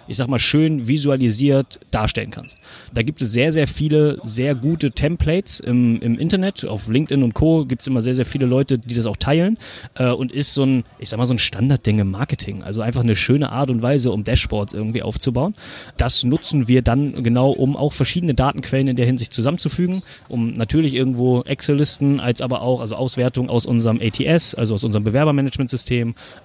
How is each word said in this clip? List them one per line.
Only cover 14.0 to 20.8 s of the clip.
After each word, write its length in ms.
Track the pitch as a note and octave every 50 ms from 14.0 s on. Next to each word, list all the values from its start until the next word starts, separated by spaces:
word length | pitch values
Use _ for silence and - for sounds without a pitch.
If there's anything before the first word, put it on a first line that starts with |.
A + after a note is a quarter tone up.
| A#2+ B2+
um 120 | G2 G#2+ G2+
Dashboards 500 | A2 B2+ - - - A#2 G#2+ G2+ - -
irgendwie 300 | G2+ A2 A2 A2+ - -
aufzubauen. 500 | A2+ G#2+ - - C3+ A#2 B2 C#3+ G3+ G#3 - - - - - - - - -
Das 260 | A#2 B2 - - -
nutzen 440 | B2 C#3+ D#3+ - - D#3 C#3+ A#2+ A2+
wir 140 | B2+ B2+
dann 420 | A#2+ A#2+ A2+ C3+ D3 C#3 - - A#2+
genau, 280 | A2+ A#2 B2 C3 C#3
um 260 | B2+ - C3 C3+ C#3+ -
auch 160 | C#3 D3+ -
verschiedene 400 | - C3+ - - F3 F3 D#3+ B2+
Datenquellen 540 | A#2 B2+ C#3 C#3+ C#3+ B2+ - C3+ C3+ C3+ C3+
in 80 | B2+
der 100 | B2 B2
Hinsicht 280 | A#2+ C3 B2 A#2 - -
zusammenzufügen, 720 | - A2 C#3 E3+ F3 - D#3 - - F3+ F3+ F#3 F#3+ - - - - - -
um 260 | - A#2+ A2+ A2+ -
natürlich 380 | A2+ A2+ G2+ - D#3